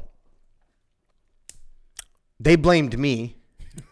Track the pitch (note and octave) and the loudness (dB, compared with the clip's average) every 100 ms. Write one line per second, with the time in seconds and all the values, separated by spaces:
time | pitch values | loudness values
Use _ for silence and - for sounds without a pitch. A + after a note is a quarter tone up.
0 | - - _ _ _ _ _ _ _ _ | -10 -18 _ _ _ _ _ _ _ _
1 | _ _ _ _ - - - - - - | _ _ _ _ -20 -20 -20 -20 -20 -20
2 | - _ _ - C3 E3+ D#3+ E3+ C#3 A2+ | -20 _ _ -4 2 4 4 2 0 -2
3 | C#3+ A#2 A#2+ - _ - - - - | -2 -2 -6 -14 _ -20 -20 -20 -20